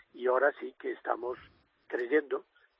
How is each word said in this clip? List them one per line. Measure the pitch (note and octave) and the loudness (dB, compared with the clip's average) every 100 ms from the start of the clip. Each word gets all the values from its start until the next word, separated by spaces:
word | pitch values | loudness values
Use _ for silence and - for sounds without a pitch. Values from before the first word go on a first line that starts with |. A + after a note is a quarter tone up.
| _ | _
y | - B2 | -4 2
ahora | B2+ C#3+ - | 4 4 2
sí | B2+ - | -8 -8
que | C3+ | -8
estamos | - C#3+ A2 A#2+ A#2+ - _ _ _ - | -6 -4 -2 -4 -8 -12 _ _ _ -8
creyendo | A#2+ A#2+ D3+ C#3 C#3 - _ _ | -4 2 2 2 -6 -8 _ _